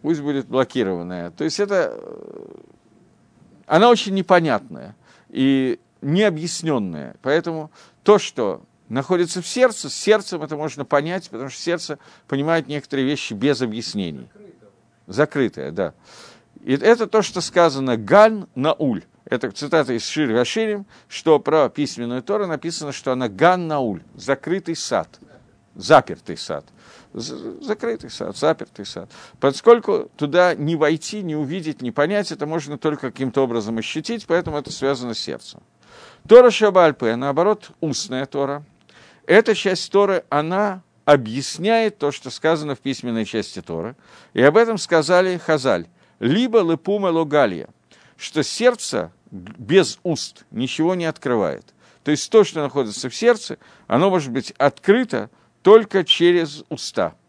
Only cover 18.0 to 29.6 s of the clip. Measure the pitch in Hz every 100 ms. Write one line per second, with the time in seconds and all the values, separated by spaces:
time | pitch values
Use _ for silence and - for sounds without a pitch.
18 | 104 180 220 214 185 - 143 - 147 101
19 | - _ - 127 120 - 143 160 131 117
20 | - 156 143 113 123 220 220 208 196 -
21 | _ - 165 151 - 156 127 - 143 -
22 | 120 127 123 208 190 147 165 165 151 131
23 | - 127 120 95 165 185 170 147 123 90
24 | - - 120 135 - 185 - 160 - 110
25 | 82 _ - - _ _ _ - - 151
26 | - 82 - 82 - 76 - _ - -
27 | _ - 113 - 104 - 269 214 233 226
28 | 120 - 87 98 151 - 117 - 98 -
29 | - - - _ 139 139